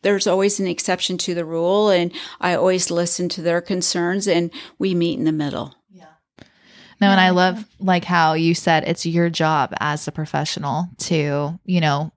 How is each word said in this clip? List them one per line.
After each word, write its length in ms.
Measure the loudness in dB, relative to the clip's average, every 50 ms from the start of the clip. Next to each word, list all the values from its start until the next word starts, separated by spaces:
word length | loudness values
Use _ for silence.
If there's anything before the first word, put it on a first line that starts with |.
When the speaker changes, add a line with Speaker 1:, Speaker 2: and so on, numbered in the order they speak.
Speaker 1:
there's 240 | 2 0 0 2 2
always 320 | 2 2 2 2 0 0 0
an 80 | -2
exception 500 | -4 -2 -4 -2 -2 -2 -2 -2 -4 -4
to 160 | -4 -4 -4
the 120 | -4 -4 -4
rule, 440 | -4 -4 -2 0 2 2 4 4 4
and 220 | 4 2 2 0 -4 -8 -14 -14 -12 -4
I 140 | -2 -2 0
always 360 | 2 2 2 2 2 0 0
listen 380 | 0 0 0 0 0 -2 -2 -4
to 100 | -4 -4
their 180 | -2 0 0 -2
concerns, 680 | -2 -2 -4 -2 -2 -2 -2 -2 -2 0 -2 -2 0
and 240 | 0 0 0 0 -2 -6 -12 -18 -18 _
we 200 | _ -2 0 0
meet 200 | 2 0 0 0
in 80 | 0 0
the 60 | 0
middle. 440 | 0 0 -2 -4 -4 -6 -8 -10 -12 _ _ _ _ -20 -20 -20 _ _ _ _ _ -20 -20 _ _ _ _ _ -20 -20 -20 -20 -2 _
Speaker 2:
No, 80 | 4 4
and 100 | 6 6
Speaker 3:
Yeah, 60 | 6
Speaker 2:
I 40 | 6
Speaker 3:
I 20 |
Speaker 2:
love, 260 | 6 4 4 2 2 -2 -10 _ _ _
Speaker 3:
like 60 | 0
Speaker 2:
like, 180 | 0 0 0 0
how 300 | 0 2 2 4 2 2
you 200 | 2 2 2 2
said 300 | 2 2 2 2 2 2
it's 180 | -2 -4 -4 -4
your 220 | -2 0 2 0 0
job 440 | 0 0 0 0 2 0 0 -2 -4 -6
as 260 | -4 -4 -4 -4 -6 -8
a 40 |
professional 760 | -6 -8 -8 -4 -4 -4 -4 -4 -6 -6 -6 -4 -4 -4 -4 -6 -6 -10
to, 600 | -4 -2 0 0 0 0 -2 -2 -2 -4 -6 -10 _
you 160 | -2 0 2
know 320 | 2 2 0 0 -2 -6 _